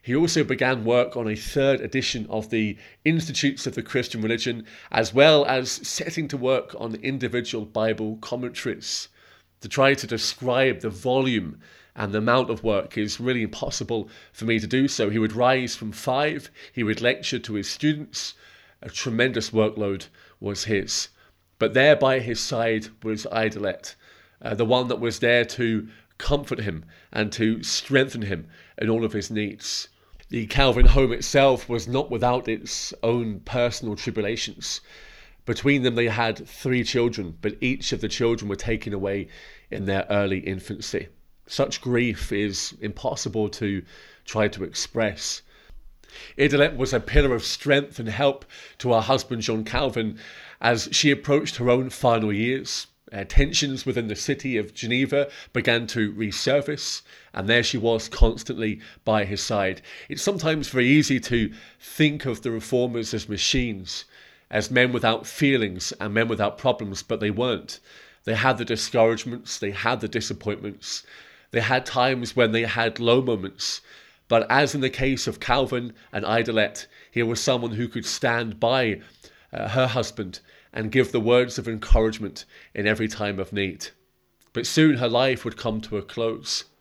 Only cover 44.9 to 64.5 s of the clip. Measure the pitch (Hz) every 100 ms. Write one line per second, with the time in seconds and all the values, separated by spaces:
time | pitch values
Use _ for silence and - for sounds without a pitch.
44.9 | 117 107 90 - - _ - - - -
45.9 | - - - - - 147 143 147 123 131
46.9 | 123 - 143 139 117 - - 139 143 143
47.9 | - 113 107 139 139 - - - - 123
48.9 | 113 107 131 - 117 110 110 110 123 139
49.9 | 117 110 110 - - - - 120 117 -
50.9 | - 151 139 - 143 - - 120 123 131
51.9 | - 127 113 107 101 117 131 - - -
52.9 | _ - 104 98 - 139 - 143 131 131
53.9 | 123 113 104 - 135 135 117 107 - 113
54.9 | 123 135 139 143 - - 123 117 117 117
55.9 | 120 104 101 107 - 127 143 143 147 -
56.9 | - _ - _ - 98 120 113 127 113
57.9 | 113 - - 110 117 - 123 110 101 -
58.9 | - - 110 98 101 - 107 95 92 -
59.9 | - - - - 196 156 156 135 131 123
60.9 | 147 143 131 - 120 107 - - _ -
61.9 | - 151 147 131 110 123 113 - 123 123
62.9 | 117 110 110 - 101 - 131 120 98 92
63.9 | - - - - _ _